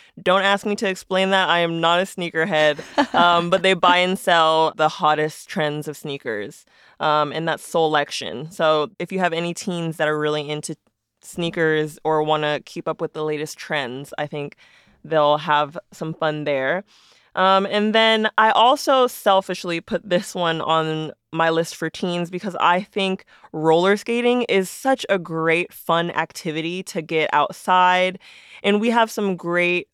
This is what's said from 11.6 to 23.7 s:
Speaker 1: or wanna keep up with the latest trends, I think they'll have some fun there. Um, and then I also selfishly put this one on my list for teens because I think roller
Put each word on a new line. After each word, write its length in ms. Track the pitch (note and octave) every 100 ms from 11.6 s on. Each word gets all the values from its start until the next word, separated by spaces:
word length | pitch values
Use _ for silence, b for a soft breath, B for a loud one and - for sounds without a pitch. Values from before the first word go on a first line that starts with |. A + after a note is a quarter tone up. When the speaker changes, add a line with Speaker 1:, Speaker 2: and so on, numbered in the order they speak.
| D#3+ D#3 D3+ D3+
Speaker 1:
or 200 | D#3 D#3
wanna 360 | D3+ D#3 D3+ D3 -
keep 220 | - E3
up 140 | D#3+
with 120 | D#3+
the 100 | D#3
latest 320 | D#3 D3+ D3+ -
trends, 600 | - D#3 B2+ B2+ C#3+ -
I 80 | D3
think 300 | D3+ C#3+ - b b b b
they'll 340 | D3+ D#3 D3 D3
have 400 | D#3 D3 D3 E3 -
some 240 | - D#3+ D#3+
fun 300 | D#3+ D3+ D3
there. 380 | C#3 C3 F3 - b b b b -
Um, 300 | F#3+ F#3+ G3
and 300 | G#3 G#3+ A3
then 340 | A3 A3 A3 -
I 140 | A3
also 560 | - A#3 C#4+ - C4+ B3
selfishly 720 | - G#3+ F#3+ F#3+ F#3 F3+ E3+
put 260 | - F#3+ G#3+
this 280 | G#3 G#3 F#3
one 260 | E3+ E3
on 500 | - D#3+ D#3+ D#3 D#3 - _
my 180 | E3 E3
list 260 | E3 E3 -
for 140 | E3
teens 400 | - F#3 F3 F3
because 260 | F#3 G#3+ E3+
I 220 | E3 F3+
think 420 | G#3 - F#3+ F#3+ - b b
roller 460 | D#3+ D#3